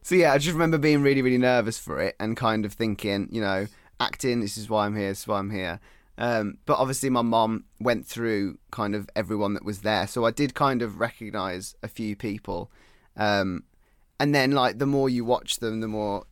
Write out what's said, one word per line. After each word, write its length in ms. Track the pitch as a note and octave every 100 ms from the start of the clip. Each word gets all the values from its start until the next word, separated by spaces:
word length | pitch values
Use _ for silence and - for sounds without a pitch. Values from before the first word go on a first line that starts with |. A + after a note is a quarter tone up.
So 140 | -
yeah, 180 | F3+ D#3+
I 40 | C#3+
just 160 | D3+
remember 240 | D#3+ E3 D#3
being 240 | D3+ D3
really, 200 | C#3 C3+
really 160 | B2+ B2
nervous 420 | B2+ B2 A2 -
for 200 | - C#2+
it 140 | F#2 -
and 160 | A2 A2+
kind 280 | A#2 A2
of 80 | G#2
thinking, 540 | - A2+ G2 G#2 G2 F#2+
you 100 | A2+
know, 260 | G2+ F#2+ G#2 - _ -
"Acting, 420 | B2 - C3 A#2+
this 160 | G2+ G#2+
is 120 | G#2
why 160 | G#2+
I'm 100 | G#2
here, 140 | G#2+ G2
this 120 | F#2+
is 60 | -
why 120 | G2+
I'm 100 | G2
here." 280 | G#2 F2+ F2 - - _ -
Um, 400 | A#2+ A2+ G#2 -
but 120 | - D3
obviously 320 | C3 B2 C3+
my 120 | B2
mom 420 | A#2 A2+ A2+ A2 - _
went 260 | A#2 A#2
through 520 | C2 A#2 A#2 G#2 G2 - _
kind 220 | - G#2
of 140 | G#2 G2
everyone 380 | - F2+ G#2 G2+
that 100 | G2+
was 140 | - G2
there. 240 | G#2 G#2 G2
So 180 | B2
I 60 | A2+
did 220 | A2+ C#3+
kind 280 | - C#3+ B2+
of 180 | A#2 F#2+
recognise 760 | A#2 - G#2+ G2+ F#2+ F2+ G2 -
a 60 | A2+
few 280 | - G#2+
people. 560 | G2+ A2+ G#2+ - F2+ A2+ _ _ _ _ -
Um, 460 | G#2 G2+ F#2+ F2+ _ _ _ _ _ -
and 160 | C#3+
then, 180 | C#3+ C3
like, 260 | C#3+ B2 G#2
the 80 |
more 240 | C#3+ C#3 C3+
you 160 | B2
watch 320 | A#2 B2 - -
them, 220 | A2+ A2
the 80 | A2
more 340 | G#2+ G#2+ G2+ D#2+